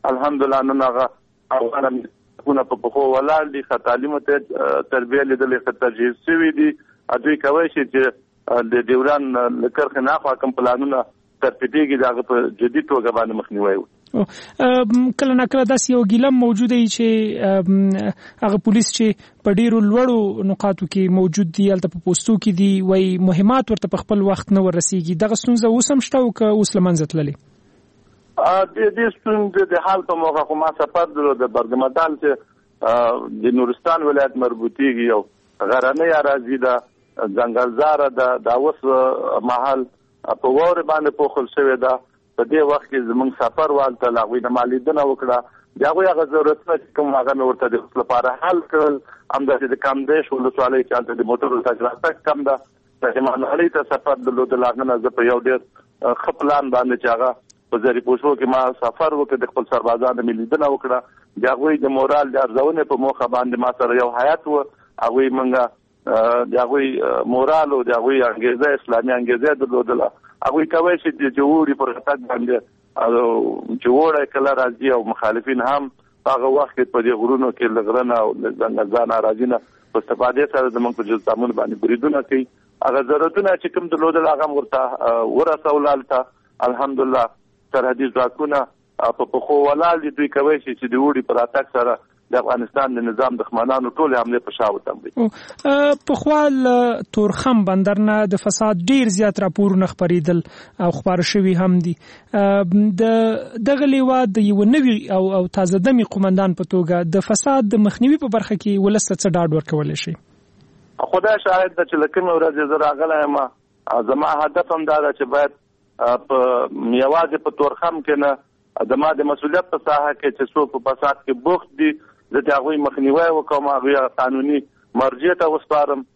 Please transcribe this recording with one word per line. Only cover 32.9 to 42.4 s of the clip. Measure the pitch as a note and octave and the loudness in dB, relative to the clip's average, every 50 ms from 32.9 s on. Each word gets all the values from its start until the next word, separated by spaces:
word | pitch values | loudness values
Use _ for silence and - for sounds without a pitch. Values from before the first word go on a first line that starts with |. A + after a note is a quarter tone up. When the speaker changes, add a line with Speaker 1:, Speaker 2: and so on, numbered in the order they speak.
| A#2 A#2+ A#2+ A#2 A#2+ B2 A#2+ A#2+ | 2 2 2 0 0 -2 -6 -10
Speaker 1:
د | A2 A2 G#2+ | -10 -2 -2
نورستان | B2+ A#2+ B2+ B2+ A#2+ B2 - _ E3+ E3 E3 D#3 | 0 2 2 0 0 -2 -4 _ -2 0 0 0
ولایت | D3 C#3+ C#3 C#3 C3 - | 0 2 2 0 0 0
مربوطیږي، | C3 B2+ B2 A#2+ A2+ A2+ A#2 A2 - C#3 C#3 B2 A#2 A#2 | -2 -2 -2 -2 -2 -6 -6 -4 0 0 0 0 0 0
یو | A#2+ A2+ G#2 G2 - _ _ _ _ _ _ | 2 2 0 0 -4 _ _ _ _ _ _
غرنۍ | G#2 G2 A#2 C3 B2 B2+ C3+ D3+ E3 E3+ D#3+ D3+ | -2 0 0 2 2 0 0 0 0 2 2 2
اراضي | D3 C#3+ C#3 C#3 A#2+ A#2 C3+ | 2 0 0 -2 -2 -6 -4
ده، | C3 B2 B2+ B2 A#2+ - _ _ _ _ _ _ | -2 0 0 0 -2 -4 _ _ _ _ _ _
ځنګلزاره | - - G#2+ G2 A2+ A#2+ A#2+ A2+ A#2+ B2 B2 A2+ A#2+ D3 D3+ D#3 D3 C#3+ C3+ | -6 -6 -4 -2 -2 -2 0 0 0 0 0 0 0 2 2 2 2 0 0
ده. | B2 B2+ B2+ B2+ B2+ | 0 0 0 0 0
دا | A#2+ A2 A2+ A#2+ | -2 0 0 0
اوس، | B2+ C#3 D#3 D3+ - - | 2 2 0 -2 -2 -2
آه، | C3 C3 C3 C3+ C3 C3 - - - - A2 | 0 2 2 2 2 0 -2 -4 -4 -4 -2
مهال، | A2 B2 B2 B2 B2+ C#3 C3+ C3 B2+ - _ _ _ _ _ _ - | -2 -2 -2 -2 0 0 -2 -2 -4 -8 _ _ _ _ _ _ -6
آه، | - A2 | -6 -6
په | - - | -2 0
واورې | B2+ C3 C#3+ E3 F3 F3 F3 D#3+ | 0 2 2 2 2 2 0 0
باندې | D3+ D#3 D#3 D#3 D3 - - | -2 -2 0 0 -2 -2 0
پوښل | D3+ C3+ - D3 B2+ | -2 -2 0 -4 -6
شوې | A#2 - - C#3 C3+ C3 B2 | -4 -2 0 2 2 2 2
ده. | B2 C3 B2+ B2+ _ _ _ _ _ _ _ | 0 0 0 -2 _ _ _ _ _ _ _
په | - | -4